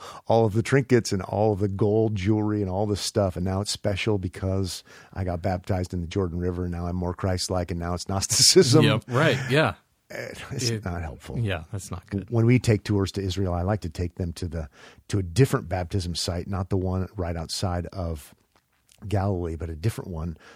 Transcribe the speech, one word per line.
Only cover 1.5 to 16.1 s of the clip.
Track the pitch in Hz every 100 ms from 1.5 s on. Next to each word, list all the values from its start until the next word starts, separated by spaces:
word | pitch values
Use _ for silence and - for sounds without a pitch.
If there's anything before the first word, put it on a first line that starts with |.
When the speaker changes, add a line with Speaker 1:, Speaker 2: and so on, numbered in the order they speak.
Speaker 1:
of | 98
the | 101
gold | 95 104 107 113 107
jewelry | 92 107 107 104
and | 98
all | 92 107
this | 101
stuff. | - - 98 87
And |
now | 90 95
it's | 101
special | - 104 98 - 104
because | 92 - 95 95 95 - - - -
I | -
got | 92 87
baptized | 98 90 - 95 92
in | 90
the | 82
Jordan | 101 92 82
River, | 90 87
and | 90
now | 85 87
I'm | 90
more | 87
Christ-like, | 90 98 92 - 92 87
and | 87
now | 85
it's | 90 -
Gnosticism. | 95 - - - 185 156 117
Speaker 2:
Yep, | 113 107 -
right, | 123 156 139 135
yeah. | 135 151 - _ _ -
Speaker 1:
Eh, | - 120 - -
it's | - 123
Speaker 2:
It | 113
Speaker 1:
not | 98 87
helpful. | 80 - - -
Speaker 2:
Yeah, | 110 85 80
that's | 101 -
not | - -
good. | 101 92
Speaker 1:
When | 117
we | 113 123
take | - 104
tours | - 101 95
to | -
Israel, | 95 87 95
I | 87
like | 90 107
to | 85
take | - 90 -
them | 87
to | 82 90
the, | 82 78 - - - -
to | 104
a |
different | 87 82 135 131 104
baptism | 92 90 101 87